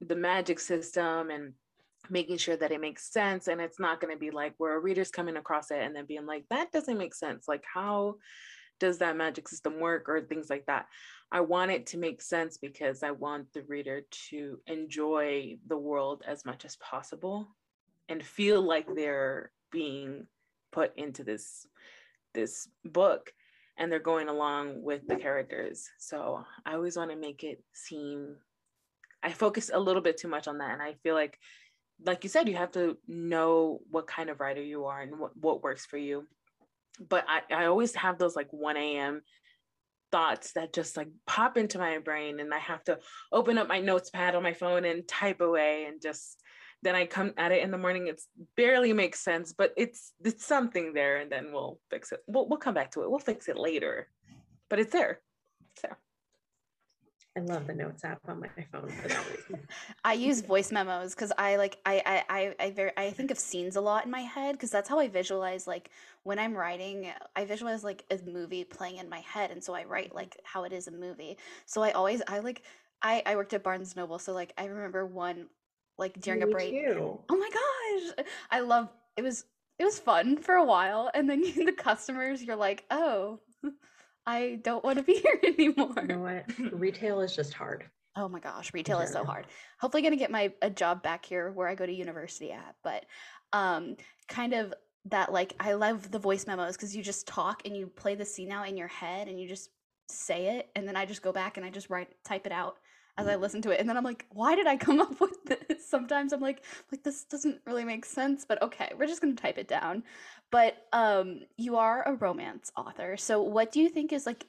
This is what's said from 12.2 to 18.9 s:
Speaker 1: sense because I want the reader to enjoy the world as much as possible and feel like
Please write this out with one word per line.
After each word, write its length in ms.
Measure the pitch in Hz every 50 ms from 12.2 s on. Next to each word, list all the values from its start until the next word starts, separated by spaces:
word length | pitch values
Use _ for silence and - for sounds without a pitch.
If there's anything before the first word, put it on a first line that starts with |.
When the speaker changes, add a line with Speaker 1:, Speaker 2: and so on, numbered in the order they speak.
Speaker 1:
sense 360 | - - 175 165 165 165 160 -
because 460 | - 135 139 - 151 135 135 135 151
I 80 | 147
want 420 | 143 120 143 147 147 147 135 139 -
the 100 | 151 135
reader 400 | 143 147 143 143 139 135 143 139 - - - - -
to 320 | 151 147 147 143 131 - - -
enjoy 920 | 165 160 156 156 143 151 151 151 156 151 147 147 143 143 135 - - - - -
the 100 | 160 147
world 460 | 143 147 147 143 139 139 143 143 - -
as 180 | 147 143 -
much 200 | 127 127 131 -
as 120 | 143 - -
possible 800 | - - 131 127 131 - - 151 - 185 196 208 208 208 _ _ _ _ _ _ _ _ _ _ _ -
and 140 | 160 160 143
feel 360 | - - - 202 202 208 196
like 320 | 190 170 160 156 151 180